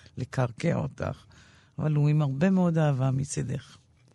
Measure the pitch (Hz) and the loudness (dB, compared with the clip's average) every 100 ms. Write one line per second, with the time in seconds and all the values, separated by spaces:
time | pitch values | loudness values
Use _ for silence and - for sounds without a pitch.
0 | - - 123 - 123 117 170 120 135 - | -16 -10 -6 -2 -4 -2 -2 -2 -4 -6
1 | 92 - - - - - _ - 156 147 | -6 -8 -14 -20 -20 -20 _ -6 -2 2
2 | 147 151 147 135 185 190 175 165 151 135 | 2 2 0 2 2 4 2 2 2 2
3 | 131 135 143 - 131 131 - - _ _ | 0 0 -4 -6 -6 -6 -10 -20 _ _
4 | _ | _